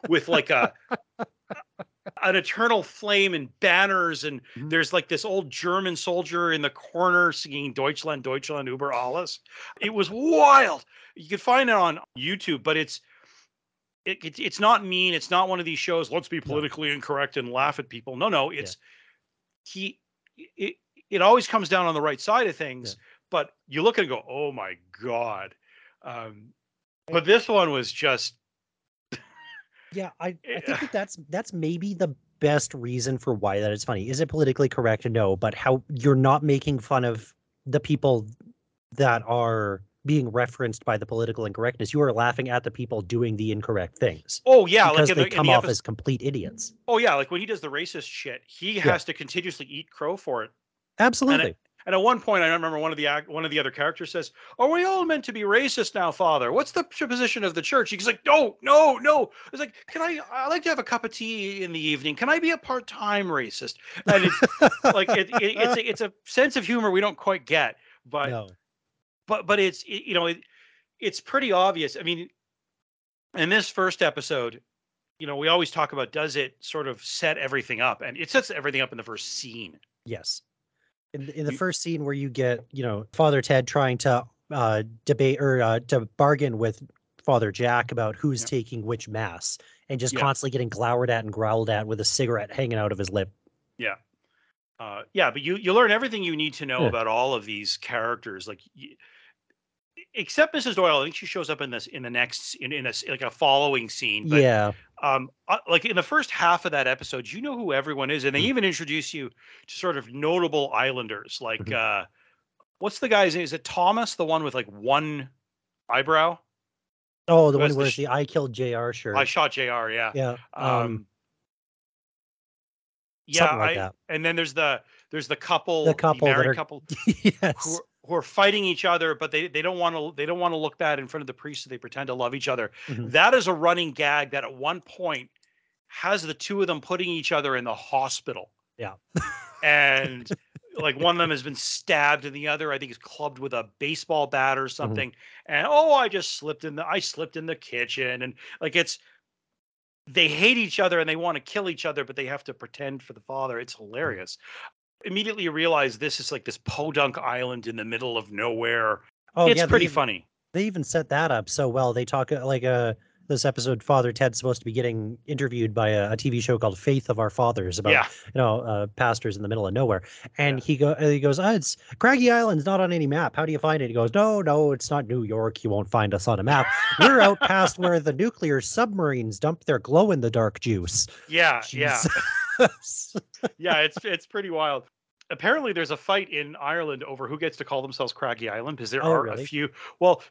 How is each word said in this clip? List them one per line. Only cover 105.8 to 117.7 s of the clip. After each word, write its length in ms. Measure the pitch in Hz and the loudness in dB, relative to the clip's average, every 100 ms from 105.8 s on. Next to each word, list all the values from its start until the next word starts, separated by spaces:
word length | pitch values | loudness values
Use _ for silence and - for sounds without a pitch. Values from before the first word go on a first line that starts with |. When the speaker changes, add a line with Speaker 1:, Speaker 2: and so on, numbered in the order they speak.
| 226 | 2
Speaker 1:
in 100 | 190 | -2
the 80 | |
first 280 | - 294 - | 0 0 -2
half 340 | - 170 175 175 | 0 2 2 0
of 60 | |
that 160 | 147 127 | -2 -2
episode, 440 | 131 - 131 113 | -2 -6 -10 -10
you 100 | 196 | -10
know 140 | 285 240 | -8 -6
who 180 | 196 | -2
everyone 360 | 135 143 139 135 | -2 -2 -4 -4
is, 140 | 147 | -2
and 120 | 135 139 | 0 0
they 60 | |
Speaker 2:
Mm. 40 | 208 | 0
Speaker 1:
even 180 | 254 | 2
introduce 500 | 196 160 156 156 - | 0 -2 -4 -6 -6
you 160 | 160 131 | -10 -12
to 60 | - - - - - | -16 -20 -20 -18 -8
sort 220 | 185 139 | -6 -6
of 140 | 113 | -8
notable 600 | 135 151 180 165 147 139 | -6 -2 0 0 0 0
islanders, 640 | 131 131 127 113 104 - - | 0 -2 -2 -8 -10 -12 -10
like, 200 | 117 110 | -8 -6
Speaker 2:
Mm-hmm. 400 | 107 117 110 101 | -4 -2 -2 -2
Speaker 1:
uh, 20 | 90 _ _ _ _ _ _ - | -6 _ _ _ _ _ _ -8
what's 180 | 202 - | -8 -4
the 80 | 254 | 2
guy's 280 | 208 190 160 | 4 4 2
name? 80 | |
Is 100 | 156 | -4
it 100 | 156 | -8
Thomas, 520 | - - 180 220 220 - | -8 0 2 2 -2 -4
the 100 | 160 | 0
one 180 | 160 | 0
with, 120 | 147 127 | -2 -4
like, 120 | 107 | -6
one 600 | 101 113 143 156 147 131 _ _ _ _ _ - | -6 0 0 0 -6 -10 _ _ _ _ _ -2
eyebrow? 500 | 123 139 156 165 170 _ _ _ _ _ _ _ _ - | -2 2 2 2 0 _ _ _ _ _ _ _ _ 6
Speaker 2:
Oh, 240 | 165 156 | 8 8
the 60 | 139 | 6
Speaker 1:
Who 20 | |
Speaker 2:
one 80 | |
Speaker 1:
has 40 | 147 | 4